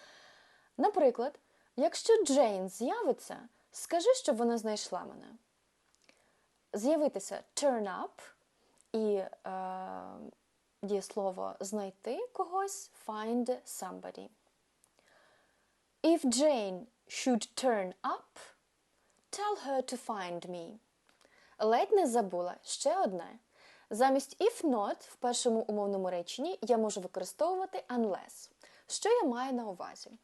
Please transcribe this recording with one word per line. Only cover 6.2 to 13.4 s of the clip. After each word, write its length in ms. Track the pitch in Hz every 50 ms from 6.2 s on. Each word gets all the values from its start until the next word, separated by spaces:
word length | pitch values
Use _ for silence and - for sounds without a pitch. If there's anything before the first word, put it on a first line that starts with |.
| _ _ _ _ _ _ _ _ _ _ -
З'явитися 680 | 208 208 269 320 311 302 277 - 190 - - 196 - - _ _
turn 340 | - 285 285 254 226 208 196
up 340 | 180 190 302 403 - - - - - _ _ _ _ _ _ _ _ _ _ _ -
і, 220 | 220 220 214 208
е, 140 | 196 185 - - - - 190 190 185 185 185 185 185 185 185 92 92 92 95 95 92 73 - - _ _ _ _ _ _ _ _ _ -
дієслово 720 | 196 208 196 190 - - 214 196 196 185 190 190 190 196 -
знайти 680 | - 190 214 214 202 190 185 _ - 226 254 349 494 494 -
когось, 580 | - 370 339 359 381 392 392 - - - - _ - -
find 500 | - 214 214 214 220 240 247